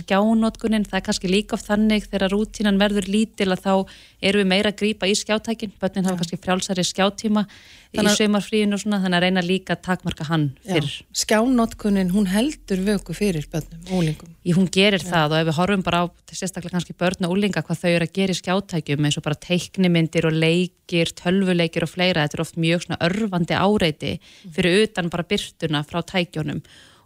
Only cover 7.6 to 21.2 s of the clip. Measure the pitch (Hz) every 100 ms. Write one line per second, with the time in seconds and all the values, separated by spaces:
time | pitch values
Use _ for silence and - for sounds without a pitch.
7.6 | - - - - 208 208 214 208 185 214
8.6 | 208 202 208 208 185 180 180 185 175 185
9.6 | 190 170 - 180 175 - 151 160 147 131
10.6 | - 165 143 - - - - 214 240 247
11.6 | 226 - 208 202 185 196 190 202 277 294
12.6 | - 185 196 202 - 160 208 165 147 160
13.6 | - 165 175 185 160 151 - - - 175
14.6 | 185 185 202 196 180 175 151 156 165 151
15.6 | 185 202 175 170 175 - - - 185 -
16.6 | 170 180 170 170 180 185 175 190 202 160
17.6 | - 170 180 170 165 - 190 175 - 185
18.6 | 196 170 151 143 147 151 151 147 - 180
19.6 | - - 185 170 160 165 160 160 160 170
20.6 | 180 _ - 175 165 -